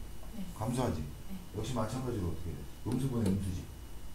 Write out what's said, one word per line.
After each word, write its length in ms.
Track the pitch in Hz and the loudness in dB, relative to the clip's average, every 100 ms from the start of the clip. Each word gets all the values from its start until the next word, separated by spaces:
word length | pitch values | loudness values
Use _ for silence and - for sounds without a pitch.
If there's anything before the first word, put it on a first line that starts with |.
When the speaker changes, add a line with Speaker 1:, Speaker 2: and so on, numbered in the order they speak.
| - - - - | -4 -4 -4 -4
Speaker 1:
네. 80 | 180 - | -4 -2
Speaker 2:
감소하지? 440 | 113 131 120 78 | 0 2 2 2
Speaker 1:
네. 360 | - - - 95 - 104 | -2 -4 -4 -4 -4 -4
Speaker 2:
역시 160 | 110 | 0
마찬가지로 540 | 120 113 131 127 107 85 | 2 2 0 0 0 0
어떻게 220 | 82 85 | 0 -2
돼? 60 | 69 - - - | -4 -6 -4 0
음수분의 460 | 127 135 117 95 | 2 4 4 6
음수지. 300 | 95 92 87 - - - - - | 6 2 0 -4 -8 -8 -6 -6